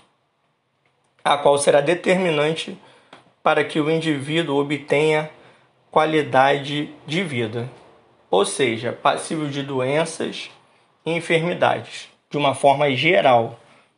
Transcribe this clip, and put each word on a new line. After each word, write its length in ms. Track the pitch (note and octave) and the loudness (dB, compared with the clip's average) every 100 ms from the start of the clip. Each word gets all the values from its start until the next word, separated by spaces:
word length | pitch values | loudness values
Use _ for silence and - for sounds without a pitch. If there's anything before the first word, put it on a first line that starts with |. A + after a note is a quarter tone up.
| _ _ _ _ _ _ _ _ _ _ _ _ | _ _ _ _ _ _ _ _ _ _ _ _
a 140 | - C#3+ | 2 4
qual 220 | C#3+ C#3+ | 4 4
será 240 | D3 C#3+ | 4 4
determinante 960 | C#3+ F3 F#3 F#3 F3+ D3+ D3+ D#3+ - F#3+ - _ _ - _ _ | 4 0 2 2 2 0 0 -2 -8 -14 -20 _ _ -20 _ _
para 200 | - D3+ | 0 0
que 160 | D3 D#3+ | 0 -2
o 120 | D3 | 0
indivíduo 680 | E3 D#3+ C#3+ C3+ D#3+ D#3+ C#3 | 0 0 -4 -2 -2 0 -2
obtenha 720 | C#3+ C#3+ C#3+ D3 D#3 D#3 D#3 - - _ _ _ _ | -2 -6 -2 0 2 0 -4 -14 -20 _ _ _ _
qualidade 1000 | D#3+ D#3 D#3 C3+ C3 C3+ C#3+ C#3+ C#3+ D3 - - | 0 2 0 2 2 4 2 -4 -6 -8 -12 -8
de 160 | D#3+ | -6
vida, 460 | F3+ B2 A2 A#2 B2 - - _ _ _ _ | -4 -4 -4 -6 -10 -16 -20 _ _ _ _
ou 160 | F#3 G3+ | 0 0
seja, 460 | - B2+ A2+ A#2 | 0 -2 -2 -6
passível 560 | - C#3+ D#3 - D#3+ D3 | -2 -2 -2 -6 -6 -6
de 140 | C#3 | -6
doenças 880 | C#3 C3+ B2+ D3 E3 - - - - - _ _ _ _ | -6 -4 -2 -2 -4 -6 -8 -8 -16 -20 _ _ _ _
e 80 | D#3 | -6
enfermidades, 960 | E3 E3 E3 E3+ F3 B2+ A#2+ A#2 - - _ _ | -6 0 0 0 0 0 0 -8 -18 -20 _ _
de 80 | D3 | -2
uma 160 | C#3+ | -2
forma 360 | C3+ C#3+ C#3 D3 | 2 2 4 0
geral, 640 | B2+ D#3+ G3 C#3+ A#2+ A#2 A#2+ _ _ _ | 2 2 4 6 4 2 -8 _ _ _